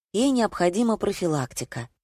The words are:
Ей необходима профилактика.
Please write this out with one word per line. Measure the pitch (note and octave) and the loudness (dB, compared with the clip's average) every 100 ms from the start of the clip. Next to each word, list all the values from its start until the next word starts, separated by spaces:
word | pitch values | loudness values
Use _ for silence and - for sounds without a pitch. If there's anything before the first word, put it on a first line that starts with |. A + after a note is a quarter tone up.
| _ | _
Ей | G3 C4+ | 0 0
необходима | B3+ G#3+ - F3+ F#3+ A#3+ G#3+ | 2 0 2 0 2 0 0
профилактика. | G3+ G3 F3+ D3+ B2+ - B2+ - A#2+ _ | -2 -2 0 0 -2 -6 -10 -10 -12 _